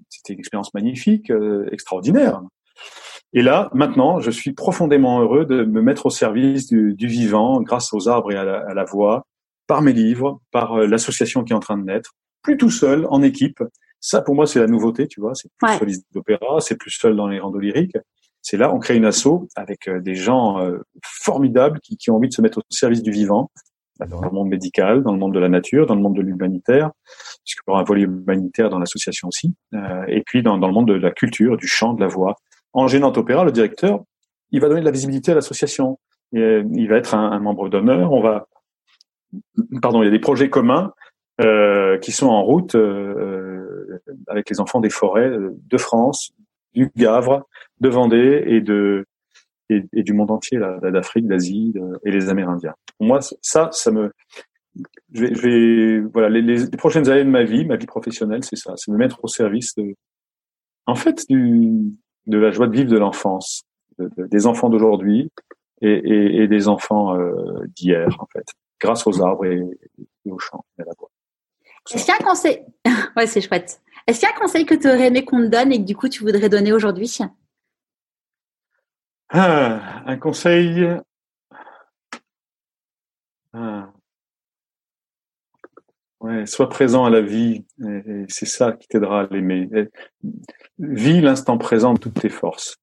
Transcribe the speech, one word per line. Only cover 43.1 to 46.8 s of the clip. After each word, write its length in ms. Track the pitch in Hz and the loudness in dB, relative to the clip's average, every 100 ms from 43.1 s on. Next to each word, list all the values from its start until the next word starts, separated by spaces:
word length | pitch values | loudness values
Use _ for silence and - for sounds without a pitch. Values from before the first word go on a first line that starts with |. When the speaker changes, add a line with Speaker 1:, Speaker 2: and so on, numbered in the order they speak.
| 104 98 95 92 92 92 95 95 92 - 87 - | -6 -6 -8 -10 -12 -12 -16 -16 -18 -18 -20 -8
Speaker 1:
avec 220 | 104 - | -6 -4
les 100 | 98 | -6
enfants 200 | 98 123 | -2 0
des 100 | 107 | -2
forêts, 360 | - 101 104 131 | 0 0 2 0
euh, 300 | 113 95 - | -2 -6 -10
de 220 | _ 123 | _ -4
France, 540 | - 117 127 143 - _ _ _ _ | 0 0 0 -2 -10 _ _ _ _
du 160 | 120 | -2